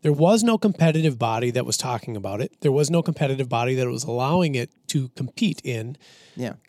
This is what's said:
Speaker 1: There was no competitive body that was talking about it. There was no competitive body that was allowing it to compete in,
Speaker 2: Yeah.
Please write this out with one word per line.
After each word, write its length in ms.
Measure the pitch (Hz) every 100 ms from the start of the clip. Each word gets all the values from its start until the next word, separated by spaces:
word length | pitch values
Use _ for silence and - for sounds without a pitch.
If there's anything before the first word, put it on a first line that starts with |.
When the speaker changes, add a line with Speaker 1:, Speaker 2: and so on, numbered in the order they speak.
Speaker 1:
There 100 | 156
was 300 | 143 165 220
no 140 | 233 226
competitive 600 | 208 185 165 160 160 123
body 320 | 117 113 123
that 140 | 120 120
was 120 | -
talking 380 | 127 120 - 110
about 240 | 95 101
it. 100 | 131 _
There 100 | 151
was 180 | 135 147
no 120 | 170
competitive 460 | 170 156 143 135 131
body 280 | 120 120 131
that 120 | 123
was 160 | 123
allowing 520 | 127 120 131 175 170 135
it 140 | 120 _ _
to 220 | 151 127
compete 520 | - 131 - 220 -
in, 340 | - 117 113 147 _ - - -
Speaker 2:
Yeah. 180 | 120 -